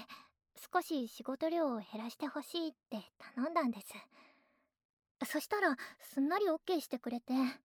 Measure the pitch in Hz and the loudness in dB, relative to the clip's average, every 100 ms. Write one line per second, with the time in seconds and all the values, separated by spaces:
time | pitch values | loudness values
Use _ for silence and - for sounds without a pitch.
0 | - - - _ _ - - 359 349 311 | -8 -16 -20 _ _ -20 0 0 2 0
1 | 233 - 247 269 320 339 302 233 196 214 | -2 -6 -8 -2 2 2 2 0 -6 -8
2 | 226 - 294 294 269 339 320 - - 214 | -8 -6 -4 -4 -6 -4 -4 -6 -8 -10
3 | - - - - 277 330 269 214 - - | -10 -16 -10 -2 0 2 2 0 -6 -14
4 | - - - _ _ _ _ _ _ _ | -18 -20 -20 _ _ _ _ _ _ _
5 | _ - 262 302 - 415 370 262 - - | _ -8 -4 -2 0 4 4 4 -4 -16
6 | - - 277 370 403 320 - 359 - 247 | -8 0 2 4 4 2 2 0 0 -4
7 | - 240 - 254 262 269 | -4 -4 0 2 2 0